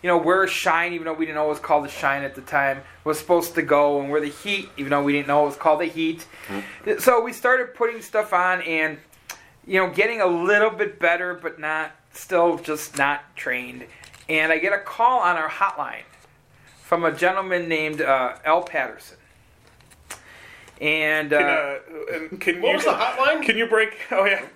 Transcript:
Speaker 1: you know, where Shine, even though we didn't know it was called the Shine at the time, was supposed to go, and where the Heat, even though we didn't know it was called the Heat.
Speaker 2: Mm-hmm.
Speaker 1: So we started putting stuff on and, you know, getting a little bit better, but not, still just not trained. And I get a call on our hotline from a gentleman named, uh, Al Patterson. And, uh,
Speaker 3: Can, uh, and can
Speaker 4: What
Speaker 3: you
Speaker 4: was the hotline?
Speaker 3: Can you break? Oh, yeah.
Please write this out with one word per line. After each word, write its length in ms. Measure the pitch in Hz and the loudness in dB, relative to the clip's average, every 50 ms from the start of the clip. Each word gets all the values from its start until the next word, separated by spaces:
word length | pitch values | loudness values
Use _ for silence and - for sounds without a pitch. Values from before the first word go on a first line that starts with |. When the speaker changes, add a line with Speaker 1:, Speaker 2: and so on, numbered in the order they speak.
Speaker 1:
you 60 | - 180 | 2 4
know, 100 | 180 165 | 2 4
where 300 | - 160 180 190 190 185 | 4 4 4 4 4 2
Shine, 460 | - - - 185 160 165 170 175 175 | 0 0 0 2 2 2 0 -2 -4
even 120 | 165 160 | -6 -6
though 80 | 165 160 | -6 -4
we 120 | 156 160 | -4 -4
didn't 100 | 156 156 | -4 -2
know 100 | 151 151 | -2 0
it 40 | 151 | 0
was 100 | 151 143 | -2 -4
called 240 | - - 156 147 143 | 0 2 2 2 2
the 40 | 151 | -2
Shine 340 | - - - 139 139 139 139 | -8 -2 -2 0 0 0 -4
at 100 | 139 135 | -8 -10
the 60 | 135 | -12
time, 400 | 131 - 156 143 139 139 135 139 135 - - - _ | -14 -2 0 2 2 2 0 -2 -8 -18 -20 -8 _
was 160 | 156 151 156 | -4 -4 -4
supposed 340 | - - 180 170 165 170 - | 2 4 4 4 4 2 -2
to 60 | 170 | -2
go, 380 | 156 147 147 143 147 143 143 143 | 2 4 4 6 6 4 4 0
and 80 | 139 139 | -2 0
where 120 | 143 151 | -2 -2
the 80 | 147 143 | -2 -2
Heat, 400 | 143 - - 202 202 190 190 - - - | -8 -10 -6 -4 -4 -4 -6 -10 -10 -10
even 120 | 139 135 | -4 0
though 120 | 143 143 143 | 0 2 2
we 100 | 143 143 | 2 2
didn't 140 | 143 139 139 | 0 0 2
know 160 | 143 147 147 | 2 2 2
it 40 | 143 | 2
was 80 | 143 - | 0 0
called 240 | - 160 156 - | 2 2 4 4
the 40 | 175 | 0
Heat. 400 | 160 160 160 165 160 160 165 - - - - - - | -4 -2 -2 -2 -2 -2 -4 -10 -20 -20 -20 -14 -10
Speaker 2:
Mm-hmm. 520 | 98 - - - - - - 208 220 - | -10 -10 -10 -10 -16 -10 -4 -4 -2 0
Speaker 1:
So 220 | - 254 247 233 | 2 2 2 2
we 120 | 233 247 247 | 0 -4 -8
started 400 | - - 247 254 254 247 247 - | -4 0 0 0 0 -2 -6 -4
putting 260 | - 233 226 226 226 | -4 -4 -4 -4 -8
stuff 320 | 214 - - 214 208 208 196 | -14 -6 -4 -4 -4 -2 -2
on 280 | 180 180 185 185 180 175 | 0 0 0 -2 -2 -4
and, 340 | 165 165 160 156 156 156 143 - _ - _ _ _ - - - - _ _ _ - | -4 -2 -2 -2 -4 -4 -8 -16 _ -20 _ _ _ -18 -18 -18 -20 _ _ _ -2
you 120 | 190 190 | -2 0
know, 100 | 190 180 | 0 0
getting 300 | - - 208 226 233 226 | 0 0 0 0 0 0
a 60 | 202 185 | 0 2
little 420 | 175 170 170 185 208 208 214 220 | 2 0 2 2 4 4 4 2
bit 280 | 208 - 214 202 - - | 2 -2 -6 -6 -4 -2
better, 340 | 175 170 170 175 180 180 180 | 0 0 2 0 -2 -6 -6
but 240 | - - 165 160 - | -6 -8 -10 -10 -8
not, 320 | 151 151 156 156 156 151 - _ _ _ _ | -8 -6 -4 -4 -6 -8 -10 _ _ _ _
still 440 | - - - 190 175 170 175 160 151 | -20 -10 0 2 4 4 4 2 0
just 400 | - - 156 151 - - - - | -4 -6 -6 -6 -6 -10 -2 0
not 380 | 139 143 143 - - - _ | 2 2 2 -2 -6 -14 _
trained. 500 | - - 135 123 123 123 123 123 127 123 - - - - - - - - - | -10 -6 -6 -6 -6 -6 -10 -14 -16 -18 -18 -20 -20 -20 -20 -20 -20 -8 -2
And 220 | 156 156 156 160 | 0 0 2 2
I 60 | 160 160 | 2 2
get 140 | 165 196 202 | 2 0 0
a 60 | 196 | 0
call 400 | - - - - 226 254 254 247 | -2 -8 -2 2 2 4 4 4
on 180 | 202 175 175 165 | 4 2 2 2
our 120 | 156 156 | -2 -4
hotline 540 | - - 196 190 - 151 143 123 113 113 - - - - _ _ _ _ _ _ _ _ _ - - _ | -2 -2 -2 -2 -2 -4 -8 -8 -8 -14 -16 -18 -20 -20 _ _ _ _ _ _ _ _ _ -20 -20 _
from 220 | - - 170 170 170 | -2 0 0 2 2
a 80 | 160 | 0
gentleman 560 | 151 - 170 180 185 196 190 190 185 180 170 165 | 0 2 0 2 2 2 -2 -2 -2 -2 -2 -2
named, 340 | 160 156 156 156 156 147 | -2 -2 -2 -4 -2 -2
uh, 340 | 151 131 135 131 127 123 - - - | 2 2 2 2 2 -2 -4 -4 0
Al 160 | 151 156 175 175 | 2 2 2 0
Patterson. 540 | - - 156 131 123 - - - - - _ _ _ _ _ _ _ _ _ _ _ _ _ - _ - _ _ _ - - - - - - - - - - - - _ - | -2 -4 -4 -4 -4 -8 -14 -20 -20 -20 _ _ _ _ _ _ _ _ _ _ _ _ _ -20 _ -20 _ _ _ -18 -18 -18 -20 -20 -20 -20 -20 -20 -20 -20 -20 _ -6
And, 500 | - 151 156 156 156 151 156 156 151 147 147 | -2 -2 0 0 0 0 0 0 0 2 2
uh, 40 | 147 | 2
Speaker 3:
Can, 100 | 143 143 | 4 4
uh, 680 | 143 156 147 139 139 131 - - 165 156 - - 175 165 160 160 | 2 0 0 -4 -6 -8 -12 -14 -14 -12 -10 -8 -8 -8 -8 -10
and 100 | 185 - | -12 -2
can 200 | - 202 170 180 | 0 0 0 2
Speaker 4:
What 80 | 190 - | 2 2
Speaker 3:
you 60 | - | 2
Speaker 4:
was 100 | - - | 2 2
the 60 | - | 2
hotline? 520 | - - 220 247 247 262 262 285 320 311 294 | 2 2 0 -2 0 2 2 2 2 2 2
Speaker 3:
Can 140 | - 220 220 | 2 2 2
you 80 | 233 226 | 2 2
break? 300 | 220 220 220 214 - - - - | 2 2 2 2 -2 -12 -10 -4
Oh, 140 | 247 190 196 | 0 2 2
yeah. 200 | 202 196 - - - - | 2 2 0 -4 -12 -18